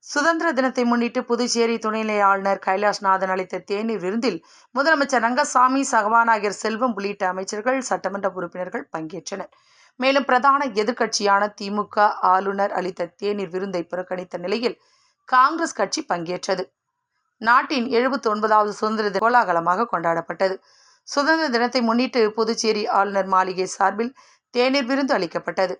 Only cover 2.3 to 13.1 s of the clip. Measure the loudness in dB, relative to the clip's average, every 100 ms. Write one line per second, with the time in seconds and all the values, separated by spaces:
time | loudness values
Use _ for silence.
2.3 | 4 2 0 0 0 0 0 0 2 2
3.3 | -2 -4 -8 -6 -4 -4 -4 -4 -2 -2
4.3 | -2 _ -20 _ 0 2 2 2 2 2
5.3 | 0 2 4 4 2 2 2 4 4 4
6.3 | 2 0 -2 -4 -2 -2 -2 -6 -2 -4
7.3 | -4 -6 -4 -2 -2 -2 -4 -4 -4 -4
8.3 | -4 -8 -8 -8 -8 -10 -10 -10 -12 -12
9.3 | -12 -12 _ _ _ _ _ 2 2 2
10.3 | 2 4 2 0 -2 -2 0 -2 0 2
11.3 | 2 0 -4 -6 -4 -4 2 2 4 2
12.3 | 2 2 -2 -2 -2 -6 -6 -10